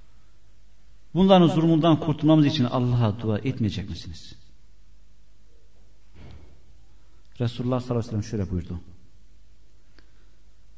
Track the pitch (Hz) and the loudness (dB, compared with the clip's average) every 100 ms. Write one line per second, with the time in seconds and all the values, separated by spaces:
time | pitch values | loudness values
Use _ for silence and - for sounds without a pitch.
0 | - - - - - - - - - - | -14 -14 -14 -14 -14 -14 -14 -14 -14 -14
1 | - 160 196 185 165 156 165 160 165 151 | -2 6 10 10 10 8 6 6 6 6
2 | 160 139 151 156 143 151 120 131 123 123 | 4 2 6 8 8 4 2 2 2 4
3 | 110 98 110 104 135 131 104 82 - 82 | 4 2 0 0 0 0 0 0 -6 -8
4 | 87 82 - - - - - - - - | -8 -12 -12 -14 -16 -16 -16 -16 -16 -16
5 | - - - - - - - - - - | -14 -14 -14 -14 -14 -16 -16 -14 -14 -14
6 | - - - - - - - - - - | -14 -14 -14 -14 -14 -16 -16 -16 -16 -16
7 | - - - - 117 - 123 127 123 120 | -16 -16 -12 -4 -4 -2 -2 0 0 -2
8 | 107 107 101 107 90 92 - 87 - - | 0 -2 -2 -2 0 -2 -2 -8 -10 -14
9 | - - - - - - - - - - | -14 -16 -16 -16 -16 -16 -16 -16 -16 -16
10 | - - - - - - - | -16 -16 -16 -16 -16 -16 -16